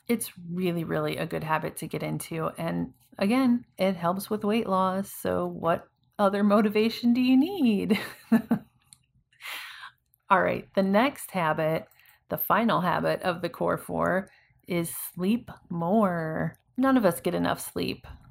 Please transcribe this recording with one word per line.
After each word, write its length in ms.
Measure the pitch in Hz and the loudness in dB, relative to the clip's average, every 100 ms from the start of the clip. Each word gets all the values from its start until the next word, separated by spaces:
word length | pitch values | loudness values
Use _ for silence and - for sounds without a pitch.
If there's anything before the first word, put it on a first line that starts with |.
| - | -4
it's 240 | 233 - 180 175 | -4 -4 -12 -8
really, 340 | 175 185 170 | -4 -2 -2
really 340 | 160 160 151 - | -2 -2 -2 -4
a 80 | 165 | -4
good 180 | 160 | -4
habit 320 | 156 156 160 - | -2 -2 -4 -8
to 100 | 156 | -8
get 160 | 156 | -6
into. 460 | 156 156 - 165 160 - | -4 -6 -6 -6 -6 -4
And 380 | 165 175 170 - _ - | -4 -4 -6 -10 _ -4
again, 480 | 196 254 262 240 - - | 0 2 2 0 -2 -2
it 200 | 190 180 | -2 0
helps 340 | 170 190 - | -2 -2 -4
with 120 | 214 | -4
weight 260 | 208 226 - | 0 0 0
loss. 440 | 185 190 190 196 | 0 0 -2 -6
So 340 | - 180 180 175 | -6 -2 -2 -2
what 400 | 170 165 185 - _ _ - | -2 -2 -2 -4 _ _ 0
other 240 | 202 202 | 2 4
motivation 720 | 208 208 208 214 226 - 240 | 4 4 4 2 0 2 2
do 80 | 240 | 4
you 160 | 254 262 | 6 6
need? 640 | 330 403 247 196 180 208 | 4 2 2 2 2 0
<laughs> 60 | - - - 226 - - - _ _ _ _ _ _ _ - - - - - _ _ _ - | -2 -14 0 0 2 -4 -4 _ _ _ _ _ _ _ -14 -12 -14 -16 -20 _ _ _ 2
All 100 | 190 | 4
right, 280 | 175 185 - | 4 0 -2
the 80 | 202 | 0
next 480 | 190 202 277 - - | 2 4 2 0 -6
habit, 560 | 185 160 156 156 160 - _ _ _ _ | -2 0 2 0 0 -6 _ _ _ _
the 100 | 160 | -6
final 420 | - 185 233 156 | 0 2 4 2
habit 400 | 175 160 160 156 | 2 0 0 0
of 200 | 185 175 | -2 -4
the 60 | 170 | -6
Core 280 | - 175 170 | -4 -2 -2
Four, 540 | - 165 165 185 196 _ _ _ - | -4 -2 0 0 -4 _ _ _ -6
is 260 | 175 170 - - | -4 -4 -8 -12
sleep 380 | 175 185 240 - - _ | -4 -2 -2 -4 -20 _
more. 880 | 170 170 226 202 170 160 165 160 - _ - | -4 0 2 2 0 -4 -4 -6 -8 _ -2
None 200 | 269 262 | 2 4
of 80 | |
us 160 | 196 170 | 4 2
get 140 | 180 | -2
enough 260 | 175 175 - | 0 0 -2
sleep. 460 | - - - - - - - | -6 -6 -6 -6 -14 -20 -20